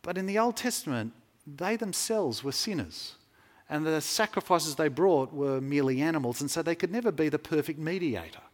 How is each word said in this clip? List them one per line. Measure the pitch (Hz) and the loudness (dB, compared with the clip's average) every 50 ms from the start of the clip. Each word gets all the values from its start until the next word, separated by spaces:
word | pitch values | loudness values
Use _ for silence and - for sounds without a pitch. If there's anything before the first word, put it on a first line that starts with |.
But | - 170 175 | -6 -4 -4
in | 185 190 | -2 -2
the | 196 196 214 | 0 2 4
Old | 226 240 233 | 4 2 2
Testament, | - - 247 233 - - - 131 120 107 113 - - _ _ _ _ _ | 0 -2 -2 -2 -2 -4 -2 -2 -2 -2 -4 -8 -12 _ _ _ _ _
they | 151 143 139 175 190 226 | -18 -10 -6 -2 -2 -2
themselves | 220 226 196 170 - - - 226 220 190 135 110 - - | -2 -2 -4 -2 -2 -2 0 0 2 2 0 -2 -2 -4
were | 139 | -4
sinners. | 127 - - - 202 156 104 78 - - - - - - _ _ _ _ _ _ _ - _ _ | -2 -2 -2 -2 -2 -2 -4 -6 -8 -14 -14 -14 -16 -18 _ _ _ _ _ _ _ -20 _ _
And | 151 151 156 | -4 -2 0
the | 156 156 156 | 2 2 2
sacrifices | 147 - - - 220 208 - 196 - - 185 170 147 156 143 | 0 0 2 2 2 2 2 -4 2 4 2 4 4 0 0
they | 135 160 | 2 2
brought | 151 131 123 175 196 175 143 131 131 | 2 2 4 4 6 6 6 4 0
were | 156 143 143 139 135 135 | -2 -2 0 0 0 0
merely | 131 139 143 143 139 135 131 127 | 0 2 2 2 4 4 2 2
animals, | 143 160 165 156 131 123 120 - | 2 0 0 0 0 -2 -2 -2
and | 143 143 | -4 -2
so | - 165 | -2 -2
they | 160 160 170 | 0 0 0
could | 170 - 175 | 0 0 -2
never | 185 233 233 226 | -2 0 0 0
be | 165 143 160 151 | 2 2 0 2
the | 143 147 | 2 -2
perfect | - - 165 151 143 - 156 143 | -2 0 0 0 0 0 -4 -4
mediator. | 156 160 180 190 175 156 113 92 82 82 - - - - | -4 -4 -2 -2 0 0 -2 -2 -4 -8 -14 -18 -20 -20